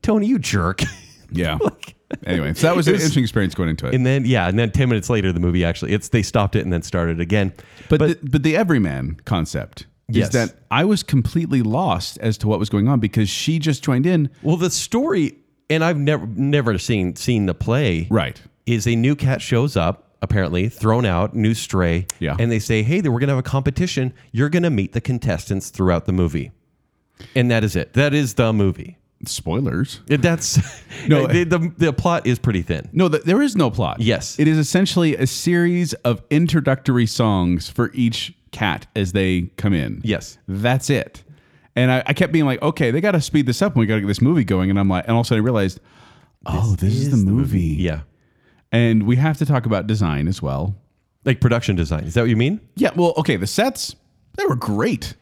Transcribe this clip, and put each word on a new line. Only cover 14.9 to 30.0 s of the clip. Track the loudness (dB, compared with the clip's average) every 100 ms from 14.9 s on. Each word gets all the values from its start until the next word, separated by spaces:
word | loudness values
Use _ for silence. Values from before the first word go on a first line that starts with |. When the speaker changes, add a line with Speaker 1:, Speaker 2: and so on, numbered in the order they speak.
| -2 0 0 -2 -6 _ _ _
Speaker 1:
and | 0
I've | 2 2
never, | 0 0 -4
never | -2 0 2 2 0
seen, | 0 0 0 -2
seen | -2 0 0
the | -2
play, | 0 0 2 0 0
Speaker 2:
Right. | 0 0 -8 -20 _ -2
Speaker 1:
is | -2 0
a | 2
new | 2 0
cat | 0 -2
shows | 0 0 0 0
up, | -2 -2 _ _
apparently, | -2 0 0 0 -2
thrown | 0 0 2 2
out, | 2 0 0
new | 0
stray, | 0 -2 0 2 0 -4 -6
Speaker 2:
Yeah. | -4 -2
Speaker 1:
and | 0
they | 0
say, | 0 0
"Hey, | 2 0
we're | 0 0
gonna | 0
have | -2
a |
competition. | -2 -2 -2 -2 -4 -2 -4 -6 _
You're | -2 0
gonna | 2 2
meet | 0 -2
the | -4
contestants | -4 -2 -2 -4 -4 -6 -6
throughout | 0 2 2 0
the |
movie." | 0 0 -2 -8 -14 _ _ _ _ _ _ -6 0
And | 2
that | 2
is | 2 -2
it. | -2
That | 0 2
is | 2 0 0
the | 2
movie. | 4 2 0 -10 -18 _ _ -10
Speaker 2:
Spoilers. | -10 -4 -2 -2 -2 -4 -6